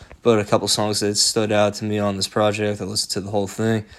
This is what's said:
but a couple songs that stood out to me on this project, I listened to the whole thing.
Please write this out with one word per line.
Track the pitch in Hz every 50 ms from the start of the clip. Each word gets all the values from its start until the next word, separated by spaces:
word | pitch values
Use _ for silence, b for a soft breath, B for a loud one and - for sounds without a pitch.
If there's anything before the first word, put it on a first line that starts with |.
| B B B B -
but | 117 113 107
a | 101
couple | - 117 101 98 101
songs | - 113 104 107 104 -
that | 104 101 104
stood | 101 - - - 113 107 107 107
out | 104 104 104 101
to | - 110
me | 107 104 104
on | 104 101 98
this | 95 92 -
project, | - 113 107 107 101 107 107 104 104 101
I | 98
listened | 92 104 101 - - -
to | 104
the | 92 98
whole | 110 104 98
thing. | 92 - - 110 113 113 107 104 B B